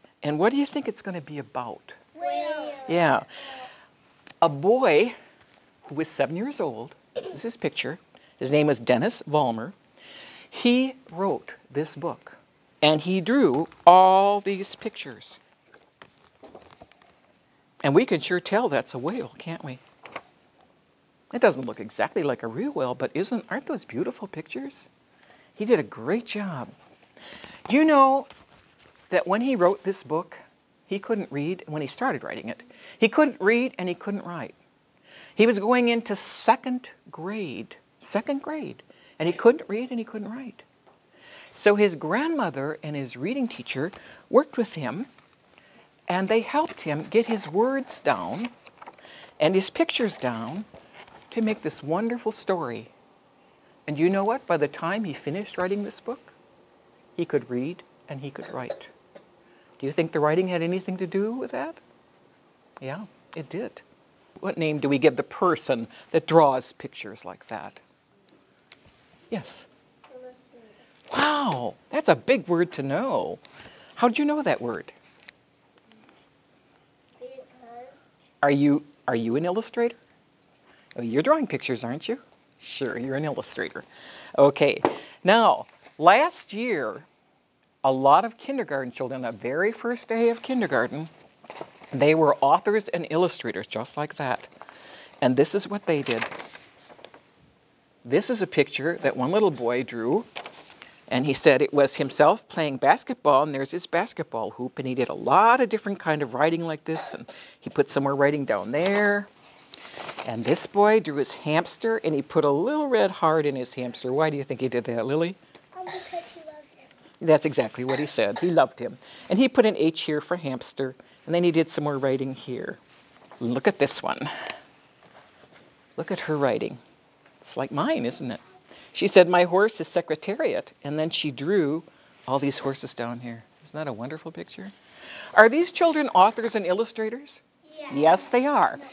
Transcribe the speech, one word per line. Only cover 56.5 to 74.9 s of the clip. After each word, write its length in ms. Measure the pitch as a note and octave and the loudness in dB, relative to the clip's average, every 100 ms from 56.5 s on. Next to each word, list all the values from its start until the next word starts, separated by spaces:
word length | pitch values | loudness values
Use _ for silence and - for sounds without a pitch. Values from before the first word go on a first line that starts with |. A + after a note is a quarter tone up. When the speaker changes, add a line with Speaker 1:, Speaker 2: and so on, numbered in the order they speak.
| _ _ _ _ _ _ - | _ _ _ _ _ _ -8
Speaker 1:
he 100 | E3 | -2
could 240 | C#3+ A#2+ | -4 -2
read 340 | B2 C#3 F3+ - _ - | -6 -6 -8 -16 _ -14
and 120 | C#3+ | -12
he 100 | C#3 | -12
could 200 | C3+ - | -14 -12
write. 360 | C3 B2 - - _ _ - _ _ _ _ _ - | -10 -10 -12 -16 _ _ -20 _ _ _ _ _ -10
Do 60 | C3+ | -6
you 60 | |
think 200 | D3+ E3 | -2 -2
the 80 | D#3+ | 2
writing 300 | D3+ E3 F#3 | 2 2 0
had 120 | F3 | 0
anything 360 | E3 F#3 F#3 F#3 | -2 -4 -6 -6
to 100 | F#3 | -4
do 240 | F#3+ G#3 | -2 -2
with 200 | B3 A#3+ | -4 -8
that? 260 | B3 D4 - _ _ _ _ _ _ _ _ _ - | -8 -8 -12 _ _ _ _ _ _ _ _ _ -14
Yeah, 240 | C3 D#3 G#3+ _ _ - | -12 -12 -14 _ _ -14
it 140 | D3 | -10
did. 320 | E3+ B3 - - _ _ _ _ - | -8 -10 -12 -20 _ _ _ _ -12
What 180 | G3 - | -8 -2
name 220 | D#3 D3+ | -2 0
do 100 | C#3 | 0
we 80 | C#3 | 4
give 180 | D3+ B2 | 4 2
the 80 | |
person 640 | - - F3+ D#3 - B2 A#2 - - | -6 0 0 2 -2 -4 -4 -14 -2
that 160 | E3 - | -2 6
draws 460 | D#3+ D3 C3 - | 6 6 4 -4
pictures 500 | - - - G#2 G#2+ | -14 -16 -12 -14 -14
like 240 | F2+ F#2+ - | -14 -16 -12
that? 320 | G#2+ F#2 - _ _ _ _ _ _ _ _ _ - _ _ _ _ - | -12 -12 -20 _ _ _ _ _ _ _ _ _ -20 _ _ _ _ -10
Yes? 360 | G#3 - - - _ _ _ - | -10 -10 -16 -20 _ _ _ -20
Speaker 2:
So 100 | B3+ | -20
let's 180 | B3+ B3+ _ | -20 -20 _
do 60 | A#3+ | -20
it. 460 | A3 _ _ _ - | -20 _ _ _ -8
Speaker 1:
Wow, 640 | - D4 D4 C4 C3+ A#2 - - | 0 0 2 0 -2 -6 -10 -6
that's 200 | C#4+ D4+ | -2 2
a 60 | C#3+ | 2
big 320 | - C4 E3 | 2 0 2
word 260 | E3+ F3 | 0 0
to 100 | - | -2
know. 560 | C3+ D3+ C4 C#3+ - - - - - - - - | -4 -4 -2 -4 -4 -10 -16 -20 -20 -20 -14 0
How'd 220 | A#3+ A3+ | 0 2
you 80 | D4 | -2
know 160 | D4+ | 0
that 200 | A#3+ C3+ | 0 -2
word? 300 | A#2+ G2+ - | -2 -6 -10